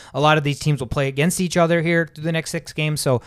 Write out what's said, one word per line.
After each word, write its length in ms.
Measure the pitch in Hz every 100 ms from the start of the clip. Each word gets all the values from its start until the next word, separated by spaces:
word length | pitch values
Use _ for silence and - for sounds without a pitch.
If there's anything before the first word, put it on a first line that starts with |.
| - 131
a 40 |
lot 200 | 151 156
of 40 |
these 140 | 147 135
teams 220 | 151 143
will 80 | 127
play 200 | 147 139
against 300 | 135 170 190
each 180 | 180 180
other 260 | 165 170
here 260 | 160 170 160
through 120 | -
the 80 | 160
next 180 | 160 -
six 240 | 165 -
games. 280 | - 151 151
So, 200 | 143 123